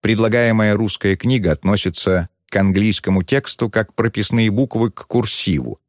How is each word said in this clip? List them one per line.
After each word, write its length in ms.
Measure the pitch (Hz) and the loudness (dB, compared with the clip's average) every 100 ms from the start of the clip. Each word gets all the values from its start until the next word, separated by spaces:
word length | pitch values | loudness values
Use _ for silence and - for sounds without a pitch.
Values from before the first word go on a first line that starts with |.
Предлагаемая 720 | - 107 113 120 117 110 107 | 0 2 2 2 2 2 2
русская 420 | 104 110 - 98 95 | 2 -2 -2 -2 0
книга 360 | 120 127 90 | 0 0 0
относится 800 | 76 92 101 - 82 - 92 85 _ _ | 0 0 0 -2 -4 0 0 -2 _ _
к 80 | 98 | 0
английскому 680 | 98 95 107 - - 95 | 2 2 2 0 0 0
тексту 460 | 87 139 - - 117 | 2 -2 -2 -6 -2
как 240 | 110 107 | -2 -4
прописные 560 | - 113 107 104 117 110 | -2 -2 -2 -2 0 2
буквы 400 | 101 135 117 117 | 0 -2 0 -2
к 160 | - - | -4 -4
курсиву 720 | 123 117 - - 78 60 - | -2 -2 -4 -2 -2 -4 -12